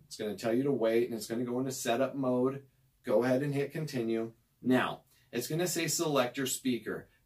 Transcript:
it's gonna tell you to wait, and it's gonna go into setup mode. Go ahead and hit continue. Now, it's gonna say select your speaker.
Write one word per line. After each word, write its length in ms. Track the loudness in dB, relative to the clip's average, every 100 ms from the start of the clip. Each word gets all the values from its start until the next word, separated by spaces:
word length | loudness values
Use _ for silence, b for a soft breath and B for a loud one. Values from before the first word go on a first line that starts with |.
| -14
it's 100 | -8
gonna 200 | -8 -4
tell 180 | 0
you 80 | 2
to 100 | 2
wait, 360 | 2 4 4 2
and 60 |
it's 120 | -2 -4
gonna 180 | -4
go 140 | -2 -2
into 140 | -4
setup 420 | -4 -2 0 0
mode. 480 | 0 0 2 2 0 -10 _ _ _
Go 220 | 2 4
ahead 180 | 4 2
and 100 | 2
hit 200 | 0 -2
continue. 600 | -4 -4 -2 -2 -2 -2 -8 _ _
Now, 400 | 2 2 2 -4 _ _ _
it's 160 | -6 -4
gonna 180 | -2 0
say 220 | 0 0
select 480 | 0 2 2 0 -2
your 100 | -4
speaker. 600 | -2 -2 -2 -2 -8 -10 _